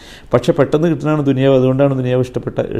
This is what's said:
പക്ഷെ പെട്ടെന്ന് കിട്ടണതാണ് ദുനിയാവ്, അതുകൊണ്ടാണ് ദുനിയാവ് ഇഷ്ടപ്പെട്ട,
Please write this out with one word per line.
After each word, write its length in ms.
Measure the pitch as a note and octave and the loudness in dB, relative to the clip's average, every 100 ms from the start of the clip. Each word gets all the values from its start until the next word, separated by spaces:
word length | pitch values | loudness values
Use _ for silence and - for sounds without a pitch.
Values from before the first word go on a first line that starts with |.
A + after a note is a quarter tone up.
| - - - | -20 -20 -4
പക്ഷെ 180 | B2 - | -2 0
പെട്ടെന്ന് 360 | E3 C3+ D3+ E3+ | 0 0 0 0
കിട്ടണതാണ് 380 | C#3 D3 D3+ C#3 | -2 -2 0 0
ദുനിയാവ്, 300 | C3+ C3+ C3+ | 2 4 4
അതുകൊണ്ടാണ് 420 | C3 C3 C#3+ C3 | 2 2 0 0
ദുനിയാവ് 240 | B2+ B2+ | 0 -2
ഇഷ്ടപ്പെട്ട, 380 | B2+ A#2+ A2+ - A2 | -2 -4 -6 -6 -4